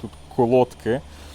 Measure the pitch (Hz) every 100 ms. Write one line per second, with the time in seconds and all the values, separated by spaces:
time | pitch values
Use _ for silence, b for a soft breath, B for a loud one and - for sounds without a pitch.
0 | 107 - - - 117 127 123 - 110 127
1 | - B B